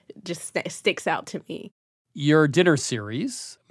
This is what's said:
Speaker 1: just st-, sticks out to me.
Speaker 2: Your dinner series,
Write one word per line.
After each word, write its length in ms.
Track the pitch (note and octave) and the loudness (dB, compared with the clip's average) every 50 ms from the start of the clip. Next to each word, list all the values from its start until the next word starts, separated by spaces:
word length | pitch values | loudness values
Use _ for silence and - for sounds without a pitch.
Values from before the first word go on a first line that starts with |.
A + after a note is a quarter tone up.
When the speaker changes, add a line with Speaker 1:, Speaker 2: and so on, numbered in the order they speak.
| _ - - - - | _ -20 -20 -16 -12
Speaker 1:
just 300 | F3+ F3 E3 - - - | -10 -10 -10 -12 -8 -8
st-, 160 | F3 - F#3 | -8 -8 -6
sticks 380 | - - - G3+ F3+ - - F#3 | -10 -4 -2 -2 -2 -2 -2 -4
out 180 | D#3+ - - | -4 -4 -6
to 160 | - - D#3 - - | -8 -12 -14 -12 -12
me. 240 | - - - - - _ _ _ _ _ _ _ _ | -14 -14 -14 -16 -20 _ _ _ _ _ _ _ _
Speaker 2:
Your 340 | D#3+ C#3+ D3 D3+ D#3 D#3 C#3+ | -2 2 4 6 6 6 6
dinner 280 | B2+ E3 F3 F3 D#3 | 4 4 6 6 4
series, 800 | B2 - - C3 A2 G#2 G#2 A2 C3+ G#3+ C#4 - - - - - _ _ _ | 4 2 -2 -6 -6 -6 -6 -6 -6 -6 -6 -8 -10 -14 -16 -18 _ _ _